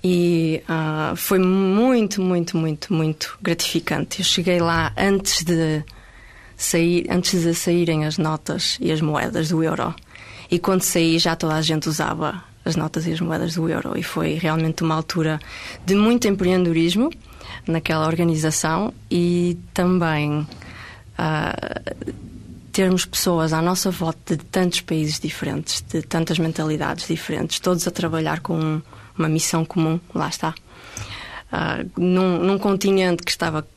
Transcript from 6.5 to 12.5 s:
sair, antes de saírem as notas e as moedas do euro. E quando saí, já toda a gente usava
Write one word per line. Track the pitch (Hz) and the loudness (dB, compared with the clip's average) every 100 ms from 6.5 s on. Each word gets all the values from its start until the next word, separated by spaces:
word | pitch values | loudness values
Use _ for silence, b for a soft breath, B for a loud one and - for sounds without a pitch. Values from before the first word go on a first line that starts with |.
| B | B
sair, | - 170 170 175 - | 0 2 4 2 2
antes | 180 180 185 | 0 2 2
de | 165 | 2
saírem | 170 - 175 170 160 | 2 2 2 2 2
as | 151 151 | 0 0
notas | 156 156 - 156 - - | 0 -2 -4 -4 -2 -2
e | 262 | 0
as | 156 | 0
moedas | 156 151 - - 160 | 2 0 0 0 0
do | 165 | 2
euro. | 160 151 127 165 B B B B B | 2 0 -2 -4 B B B B B
E | 175 | 0
quando | 175 185 | 2 2
saí, | 185 180 165 165 | 2 2 4 4
já | 165 | 2
toda | 165 165 | 0 0
a | 156 | 0
gente | 160 156 175 | 0 0 -2
usava | 156 156 165 151 180 - | -2 -2 -2 -4 -6 -12